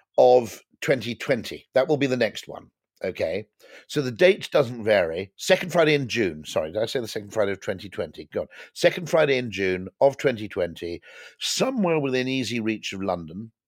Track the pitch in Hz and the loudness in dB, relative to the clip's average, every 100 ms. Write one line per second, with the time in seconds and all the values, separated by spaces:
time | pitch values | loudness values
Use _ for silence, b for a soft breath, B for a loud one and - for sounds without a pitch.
0 | _ - 127 127 110 - _ _ - 135 | _ 6 8 8 4 -6 _ _ -2 -2
1 | 110 113 - 123 92 78 _ 127 139 147 | -2 -6 -2 -2 -4 -12 _ 0 2 2
2 | 135 127 110 - - - - _ _ _ | 2 2 0 -2 -14 -16 -18 _ _ _
3 | 95 87 87 95 - _ B B - 151 | -6 -4 -4 -4 -8 _ B B -8 -4
4 | 131 113 180 202 - 160 120 123 107 101 | -4 4 4 4 0 0 0 -2 2 4
5 | 85 82 101 - - 185 180 170 156 147 | 2 -4 -8 -4 2 2 2 2 4 2
6 | 123 113 98 78 76 - 78 101 113 135 | 0 -2 -2 -4 -6 -6 -4 -4 -4 -4
7 | 110 110 101 110 101 95 - 92 95 - | -6 -8 -6 -2 -2 -2 -6 -8 -8 -8
8 | 80 - 76 101 80 B B - 170 185 | -8 -10 -10 -8 -8 B B 0 2 2
9 | 160 165 147 131 123 95 95 92 92 - | 0 2 2 0 -2 -2 0 -2 -4 2
10 | 139 131 143 113 107 - 85 82 85 82 | 2 2 -2 -2 -6 -4 -4 -4 -10 -10
11 | B B B - - - 254 262 180 160 | B B B -10 -4 -2 0 0 2 2
12 | 139 127 127 131 110 117 110 107 - 98 | 0 0 0 -2 -2 -2 -2 -4 -6 -4
13 | 95 90 78 90 113 _ | -4 -4 -6 -12 -14 _